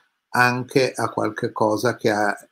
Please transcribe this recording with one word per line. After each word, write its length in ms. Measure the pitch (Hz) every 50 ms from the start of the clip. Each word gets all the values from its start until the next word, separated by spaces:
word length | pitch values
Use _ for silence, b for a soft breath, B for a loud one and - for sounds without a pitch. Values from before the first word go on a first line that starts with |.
| _ _ _ _ _ _ -
anche 600 | 123 123 123 123 127 123 - - 139 127 - -
a 160 | - 113 110
qualche 420 | - 110 110 107 107 - 123 110
cosa 440 | - - 113 107 107 101 123 120 117
che 140 | - - 113
ha, 380 | 104 104 104 101 - - - -